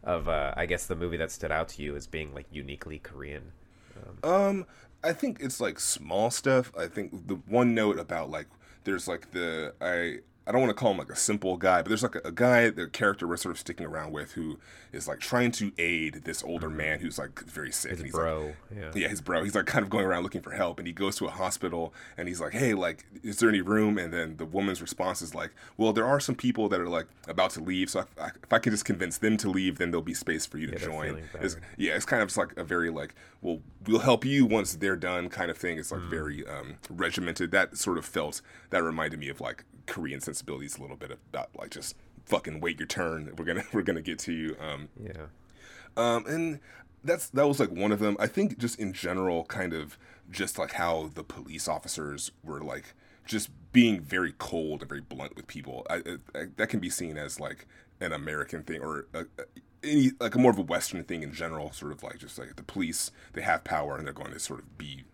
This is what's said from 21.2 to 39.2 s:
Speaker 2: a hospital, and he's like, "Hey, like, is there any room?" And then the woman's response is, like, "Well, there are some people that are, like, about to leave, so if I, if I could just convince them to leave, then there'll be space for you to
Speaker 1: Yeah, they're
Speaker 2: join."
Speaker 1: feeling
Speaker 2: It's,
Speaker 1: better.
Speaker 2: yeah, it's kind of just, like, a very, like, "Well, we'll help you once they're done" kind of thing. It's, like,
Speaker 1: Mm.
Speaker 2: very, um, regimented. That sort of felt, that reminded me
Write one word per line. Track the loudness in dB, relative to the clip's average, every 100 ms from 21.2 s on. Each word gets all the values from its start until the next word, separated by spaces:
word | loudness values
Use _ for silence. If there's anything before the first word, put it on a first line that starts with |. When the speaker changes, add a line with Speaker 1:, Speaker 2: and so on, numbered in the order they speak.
| -4
Speaker 2:
a |
hospital, | -2 -2 0 -2 -2 -4 -8 -16 -8
and | -6
he's | -4
like, | -4
"Hey, | 2 4
like, | 4 2 -2 -14 -10
is | -6 6
there | 6
any | 8
room?" | 6 6 6 4
And | 0
then | -2 -2 -4
the | -2
woman's | 0 0 -2
response | -6 -2 0 0
is, | -6
like, | -6 -8 -10 -16 4
"Well, | 4
there | 6 6
are | 4
some | 2 0
people | 0 2 2
that | 2
are, | 2
like, | -2 -2 -14 -4
about | 2 2
to | 2
leave, | -2 0 2
so | 0
if | -4 -8
I, | -8 -8
if | 2
I | 4
could | 4
just | 2 0
convince | 0 0 2
them | 4 4
to | 4
leave, | 2 2 2
then | 0
there'll | 0
be | -2
space | -4 -2 -2 -2
for | -6
you | -6
to |
Speaker 1:
Yeah, | -4
they're | -4
Speaker 2:
join." | -4 -4
Speaker 1:
feeling | -6 -10 -4
Speaker 2:
It's, | -4 -4
Speaker 1:
better. | -12 -2
Speaker 2:
yeah, | 0 0
it's | 2
kind | 2
of | 2
just, | 0
like, | -2 -4
a | -2
very, | 0 0
like, | -2 -8 -12 -20 -8
"Well, | -4 -4 -6 -10 4
we'll | 6
help | 8 6 6
you | 6 6
once | 6 2 0
they're | 0 0
done" | 0 -2 -4
kind | -4 -4
of | -2
thing. | -2 -4
It's, | -6
like, | -6
Speaker 1:
Mm. | -4
Speaker 2:
very, | -4 -4 -6 -8
um, | -10 -10 -14 -12
regimented. | -2 0 0 -2 -2 2
That | 4 4 0
sort | 0 0
of | 0
felt, | -2 -2 -6 -12 -20 0
that | 2
reminded | 2 0 -2
me | -4